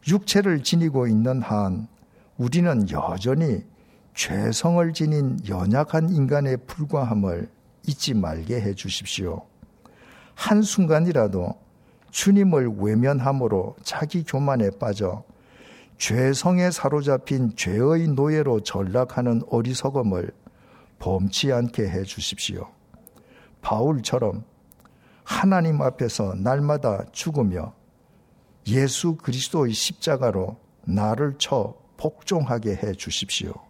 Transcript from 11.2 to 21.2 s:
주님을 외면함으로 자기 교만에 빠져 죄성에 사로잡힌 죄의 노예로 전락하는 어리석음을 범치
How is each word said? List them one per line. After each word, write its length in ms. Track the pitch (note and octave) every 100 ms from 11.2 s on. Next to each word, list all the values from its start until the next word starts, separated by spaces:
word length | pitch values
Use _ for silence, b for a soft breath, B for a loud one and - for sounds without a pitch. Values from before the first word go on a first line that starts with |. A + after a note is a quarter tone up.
| G#2+ F#2+ F2 F2+ - _ b b b
주님을 640 | - - G3+ G3 D#3 B2 G#2
외면함으로 1000 | G2+ A2 B2+ C#3+ B2+ C#3 A#2+ G2 - -
자기 400 | - - D#3 F3+
교만에 460 | D#3 C3+ C#3+ C3+ G2+ G2
빠져 440 | A#2 G#2 G2 G2+ - B B B B B B B
죄성에 720 | - A#2 C3 C3+ E3+ F3+ F3+
사로잡힌 880 | E3+ C#3+ D3 C#3 C3 - C3+ B2 -
죄의 500 | - G2+ C3 E3 E3 C3+
노예로 460 | D3 D#3 C#3 A2+
전락하는 800 | G2+ G2+ F#2+ G#2+ B2+ - B2 A#2 A#2+
어리석음을 840 | A#2+ A#2 B2+ C3+ C#3 A2+ F2+ F2 - - B B B B B
범치 540 | - F#2+